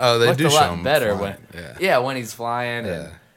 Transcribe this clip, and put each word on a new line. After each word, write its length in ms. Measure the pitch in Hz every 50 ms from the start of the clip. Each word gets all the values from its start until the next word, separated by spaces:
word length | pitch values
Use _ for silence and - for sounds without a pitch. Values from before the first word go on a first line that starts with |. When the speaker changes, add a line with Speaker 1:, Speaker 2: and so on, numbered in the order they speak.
Speaker 1:
Oh, 180 | 127 120 120 117
they 80 | 117 120
Speaker 2:
looked 100 | 131 131
Speaker 1:
do 80 | 160
Speaker 2:
a 40 | 151
Speaker 1:
show 60 | 143
Speaker 2:
lot 160 | 151 143 -
Speaker 1:
'em 100 | 87 85
Speaker 2:
better 340 | 87 127 151 147 123 107 101
Speaker 1:
flying. 200 | 98 101 98 95 - - _
Speaker 2:
when, 100 | - 82
Speaker 1:
Yeah. 140 | 87 - - -
Speaker 2:
yeah, 180 | 175 190 156 127
when 180 | 123 135 135
he's 160 | 127 117 113
flying, 540 | - - 117 117 120 120 123 120 120 120 113
and, 160 | 101 87 80 73
Speaker 1:
Yeah. 40 | 73 82 - _ _ _